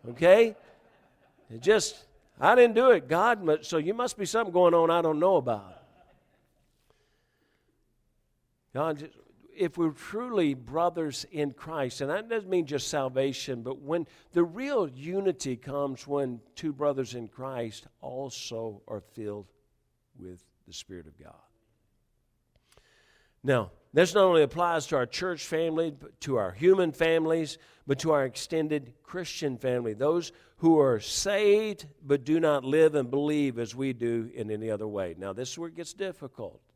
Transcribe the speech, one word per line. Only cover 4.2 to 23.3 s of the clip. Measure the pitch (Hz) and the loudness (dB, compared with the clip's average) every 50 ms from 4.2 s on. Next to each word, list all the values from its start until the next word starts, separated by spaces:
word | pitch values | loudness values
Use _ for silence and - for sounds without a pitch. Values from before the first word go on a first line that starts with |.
| 202 | -8
something | - - 220 233 196 | -2 -2 -2 -2 0
going | 170 180 180 175 165 | 4 6 6 6 6
on | 170 165 165 | 6 4 4
I | 165 170 | 2 2
don't | 165 160 156 151 | 2 0 0 2
know | 170 190 190 | 2 4 2
about. | 156 131 123 113 104 98 92 92 - - _ _ _ _ _ _ _ _ _ _ _ _ _ _ _ _ _ _ _ _ _ _ _ _ _ _ _ _ _ _ _ _ _ _ _ _ _ _ _ _ _ _ _ _ _ _ _ _ _ _ _ _ _ _ _ _ _ _ | 2 2 0 -6 -6 -8 -16 -20 -20 -20 _ _ _ _ _ _ _ _ _ _ _ _ _ _ _ _ _ _ _ _ _ _ _ _ _ _ _ _ _ _ _ _ _ _ _ _ _ _ _ _ _ _ _ _ _ _ _ _ _ _ _ _ _ _ _ _ _ _
God, | 127 151 165 151 143 113 - _ - _ _ _ _ _ - - | -4 -4 -4 -4 -8 -12 -20 _ -20 _ _ _ _ _ -20 -4
if | - 190 165 - 170 | -2 -2 -2 0 0
we're | 170 160 | -2 -2
truly | 143 - - - 202 214 247 254 233 202 170 147 139 | -2 -4 -14 -10 -8 -8 -8 -2 0 0 0 0 0
brothers | 127 120 117 135 160 170 175 165 170 160 151 127 - - - | -4 -10 -6 -2 0 0 0 -2 -2 -6 -6 -6 -10 -12 -10
in | - 151 147 143 | -6 -4 -4 -4
Christ, | 127 - - 160 165 156 135 123 - - | -4 -10 -14 -10 -6 -4 -4 -4 -4 -6
and | 143 139 | -6 -4
that | 160 202 220 226 | -4 -6 -6 -6
doesn't | 233 226 202 185 | -6 -6 -4 0
mean | 190 180 165 | 0 0 0
just | 135 147 139 - - | 0 -4 -6 -6 -4
salvation, | - 147 135 131 127 131 135 139 131 - - - 131 120 | -4 -4 -4 -2 0 0 0 0 -2 -4 -8 -8 -8 -8
but | 117 127 135 131 | -8 -10 -10 -10
when | 147 139 160 175 160 - _ _ _ _ | -6 -4 -4 -4 -4 -6 _ _ _ _
the | - 175 170 | 2 2 2
real | 170 165 220 262 285 285 233 185 147 | 2 0 -8 -6 -2 0 -2 -2 -2
unity | 127 127 139 165 185 196 196 190 160 - - 139 123 | -6 -12 -10 -4 -4 0 0 0 -2 -2 -6 -6 -6
comes | 110 - 143 139 143 143 139 131 120 - | -8 -8 -8 -4 -4 -4 -4 -6 -10 -6
when | 143 143 143 139 131 123 113 - _ _ | -4 -2 -2 -2 -4 -6 -10 -16 _ _
two | - - 156 | -8 -8 -8
brothers | 143 131 147 147 139 131 131 104 123 | -4 0 -2 0 0 -2 -6 -6 -8
in | 123 117 104 | -12 -12 -12
Christ | _ - 127 135 135 123 117 113 104 - - - _ _ | _ -12 -12 -10 -6 -6 -6 -8 -8 -14 -20 -20 _ _
also | - 127 127 131 139 131 120 - - - 120 113 113 113 104 98 _ | -14 -12 -10 -10 -10 -10 -12 -12 -12 -10 -8 -8 -8 -8 -10 -14 _
are | - 110 104 | -12 -12 -12
filled | 92 _ _ - 107 104 104 104 98 _ _ _ _ _ _ _ _ _ _ _ _ _ _ - | -12 _ _ -12 -10 -10 -10 -10 -14 _ _ _ _ _ _ _ _ _ _ _ _ _ _ -20
with | 90 90 90 90 _ _ _ _ _ | -18 -18 -18 -20 _ _ _ _ _
the | - 85 | -20 -18
Spirit | - - - 95 87 78 | -18 -16 -16 -16 -18 -18
of | 78 73 _ | -20 -20 _
God. | - - - _ _ _ _ _ _ _ _ _ _ _ _ _ _ _ _ _ _ _ _ _ _ _ _ _ _ _ _ - _ _ _ _ _ _ _ _ _ _ | -20 -20 -20 _ _ _ _ _ _ _ _ _ _ _ _ _ _ _ _ _ _ _ _ _ _ _ _ _ _ _ _ -20 _ _ _ _ _ _ _ _ _ _